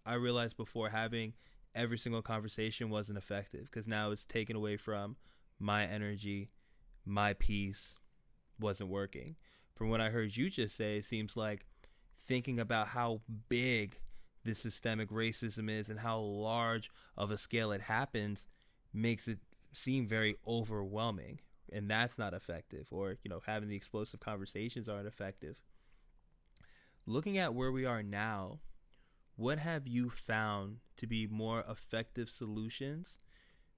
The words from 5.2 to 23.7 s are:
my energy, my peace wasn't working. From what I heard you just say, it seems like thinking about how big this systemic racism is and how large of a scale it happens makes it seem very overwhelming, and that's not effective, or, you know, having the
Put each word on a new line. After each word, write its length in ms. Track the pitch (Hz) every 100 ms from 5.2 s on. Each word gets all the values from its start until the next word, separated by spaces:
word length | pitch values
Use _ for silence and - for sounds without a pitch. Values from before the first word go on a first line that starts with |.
| - - - -
my 280 | 101 104 98
energy, 600 | 104 104 104 104 101 98 - _ - - -
my 300 | - 101 104
peace 600 | 101 - 104 98 98 - - - _ - - _ -
wasn't 320 | 104 98 95
working. 460 | 98 98 67 69 160 - - -
From 160 | - 110
what 100 | 113
I 100 | 110
heard 260 | 117 107 107
you 140 | 175
just 240 | 165 107
say, 220 | - 107 104
it 60 |
seems 320 | 104 110 107 117
like 300 | 107 104 - - - - - -
thinking 400 | - 127 127 120
about 300 | 113 113 107
how 320 | 123 120 110 113 107 -
big 520 | 120 127 117 101 - - - - -
this 160 | 113 110
systemic 520 | 113 - 117 110 104
racism 600 | 110 113 110 117 107 107
is 200 | 107 107
and 100 | 107
how 180 | 117 113
large 720 | 104 101 110 117 113 113 - - - -
of 140 | 101
a 60 | 104
scale 360 | - 117 110
it 100 | 101
happens 640 | 98 110 139 113 104 101 - - - _ -
makes 360 | 104 117 110 -
it 100 | 101 - - -
seem 340 | - 131 131 110
very 300 | 110 110 104 -
overwhelming, 920 | 117 110 107 98 107 117 98 58 - - - -
and 200 | 104 101
that's 260 | 110 120 -
not 160 | 104
effective, 580 | 90 - 82 - - -
or, 280 | 92 98 95
you 60 | 101
know, 120 | 82
having 280 | - 107
the 80 | 104